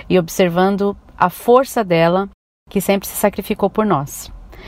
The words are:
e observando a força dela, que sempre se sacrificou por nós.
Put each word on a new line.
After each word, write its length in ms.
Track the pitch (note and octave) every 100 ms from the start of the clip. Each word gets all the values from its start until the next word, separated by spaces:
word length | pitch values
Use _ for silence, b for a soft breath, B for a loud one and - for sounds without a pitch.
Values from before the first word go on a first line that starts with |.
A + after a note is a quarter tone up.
| -
e 100 | F3+
observando 760 | E3 - F3+ E3+ F#3+ G3 G3+ G3 - -
a 140 | F3+
força 540 | - - B3 C4+ B3
dela, 440 | F#3+ E3 E3+ F#3 G3 _ _ _ -
que 120 | G3+
sempre 260 | - G3 -
se 80 | -
sacrificou 540 | G#3 G#3 - G#3 G3
por 160 | - G#3+
nós. 460 | D3 C#3+ - - - - B